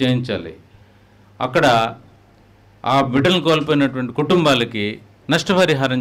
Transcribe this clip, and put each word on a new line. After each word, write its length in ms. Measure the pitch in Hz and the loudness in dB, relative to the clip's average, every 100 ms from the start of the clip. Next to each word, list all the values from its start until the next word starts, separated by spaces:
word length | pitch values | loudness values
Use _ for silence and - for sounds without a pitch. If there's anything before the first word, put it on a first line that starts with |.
చేయించాలి, 520 | 127 127 123 95 82 - - - _ _ _ _ _ - | -2 0 -2 -6 -8 -18 -20 -20 _ _ _ _ _ -8
అక్కడ 260 | 127 165 147 117 113 117 - _ _ _ _ _ _ _ | -4 0 2 2 0 -6 -20 _ _ _ _ _ _ _
ఆ 120 | - 135 135 | -2 0 2
బిడ్డలను 280 | 131 180 185 151 | 0 2 0 0
కోల్పోయినటువంటి 640 | 156 151 143 135 131 123 120 | 0 0 0 0 -2 -6 -4
కుటుంబాలకి 640 | 143 180 151 127 117 113 101 110 - _ - | 0 2 2 2 0 -4 -6 -6 -16 _ -2
నష్టపరిహారం 680 | 160 160 185 175 139 135 127 | -2 0 2 2 2 0 -2